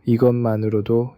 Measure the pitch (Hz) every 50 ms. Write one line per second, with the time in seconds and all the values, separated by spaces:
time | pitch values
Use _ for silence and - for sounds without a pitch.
0 | - - 117 113 127 123 120 120 120 117 110 107 110 107 110 107 104 - 113 117
1 | 120 123 -